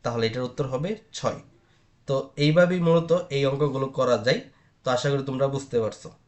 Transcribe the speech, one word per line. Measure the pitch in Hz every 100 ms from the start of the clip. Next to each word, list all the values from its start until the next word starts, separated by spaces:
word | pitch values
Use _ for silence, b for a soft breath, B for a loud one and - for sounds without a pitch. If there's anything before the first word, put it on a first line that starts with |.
তাহলে | 123 117 113
এটার | 123 127
উত্তর | - 131
হবে | 127 170 214 _
ছয়। | - 123 - - _ b b b _ -
তো | 135 - -
এইভাবেই | 147 160 175 180
মূলত | 170 165 165 175 175
এই | 139 139
অঙ্কগুলো | 139 147 131 135
করা | 131 127 117 110
যায়। | 190 - b b _
তো | 127
আশা | 127 147
করি | 139 131
তোমরা | 131 139
বুঝতে | 135 - 120
পারছো। | 107 - - -